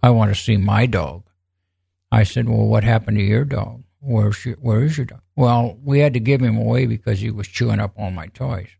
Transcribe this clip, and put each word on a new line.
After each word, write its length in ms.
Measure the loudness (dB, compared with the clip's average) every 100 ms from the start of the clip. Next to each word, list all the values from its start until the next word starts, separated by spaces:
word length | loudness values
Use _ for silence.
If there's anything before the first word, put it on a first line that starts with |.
I 80 | 4
wanna 240 | 4 2 0
see 220 | 0 0
my 280 | 2 2 2
dog." 380 | 0 -4 -10 -20 _ _ _ _ _ _ _ _
I 100 | 2
said, 240 | 2 0 -2
"Well, 200 | 0 2
what 160 | 2
happened 340 | 2 0 0 -2
to 60 |
your 220 | 2 0 0
dog? 380 | -4 -6 -10 -20 _
Where's 460 | -4 0 0 -2 -8
your, 100 | -6
where 260 | -2 0
is 140 | 0 -2
your 80 | -6
dog?" 140 | -10 _ 0
"Well, 420 | 2 2 0 -4
we 160 | 0 2
had 140 | 4
to 60 | 2
give 220 | 0 2
him 160 | 2 0
away 280 | 0 0 0
because 340 | -2 -2 -2
he 100 | -2
was 160 | -6 -8
chewing 320 | -4 -2 0
up 140 | -2 -6
all 140 | -8
my 160 | -8 -12
toys." 420 | -8 -8 -6 -10 _